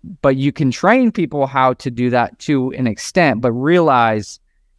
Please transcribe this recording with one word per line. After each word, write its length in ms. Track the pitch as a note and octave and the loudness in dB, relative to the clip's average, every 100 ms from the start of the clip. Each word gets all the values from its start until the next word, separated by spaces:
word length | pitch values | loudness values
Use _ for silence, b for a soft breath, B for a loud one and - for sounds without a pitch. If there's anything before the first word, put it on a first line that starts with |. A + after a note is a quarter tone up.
| - F#3+ | -20 -4
but 140 | C#3 C3+ | 0 0
you 160 | C#3 | -2
can 180 | - C3+ | 0 -2
train 440 | - F#3 B3+ A#3+ | 0 2 4 2
people 340 | - D#3 D3 C3 | 0 -4 -2 -2
how 260 | C3+ C3 B2+ | 2 0 0
to 140 | C3+ | -6
do 200 | A#2+ B2 | -2 0
that 280 | A#2+ A#2 - | 0 0 -4
to 340 | - C#3+ B2+ | -2 -2 -2
an 140 | - B2+ | -4 -4
extent, 520 | G2+ - F#3 D#3+ A2 | -4 -4 0 2 2
but 140 | B2 | -2
realize 880 | A#2 C#3 F3+ D#3+ B2+ A#2 A2 G#2 - _ _ _ | -2 0 2 4 2 2 0 -6 -16 _ _ _